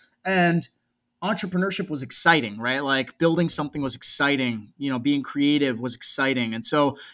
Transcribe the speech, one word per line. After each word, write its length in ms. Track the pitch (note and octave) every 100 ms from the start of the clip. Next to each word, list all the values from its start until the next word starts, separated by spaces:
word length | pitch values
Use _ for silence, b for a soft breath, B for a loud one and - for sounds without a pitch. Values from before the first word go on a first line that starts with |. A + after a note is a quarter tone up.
| B _ F#3
and 420 | F#3+ F3 E3 - _ _ _ _ _
entrepreneurship 640 | F#3+ A3 F#3 F#3 F#3+ F#3+ F3
was 140 | D3
exciting, 560 | B2+ - E3+ D#3+ A#2 G#2
right? 260 | A#2+ C3+
Like, 360 | C#3 C3+ B2+ -
building 280 | E3 E3 E3+
something 360 | - D3 D3+
was 120 | C3+ -
exciting, 800 | - - C#3+ C3+ B2+ A2+ G#2 -
you 100 | C#3
know, 80 | B2+
being 240 | C3+ C#3+
creative 580 | B2+ C#3+ C#3+ D3 C#3 A2+
was 140 | B2
exciting. 600 | B2 - - C3+ B2+ A#2 A2+
And 100 | -
so, 320 | D3+ C#3+ C#3 B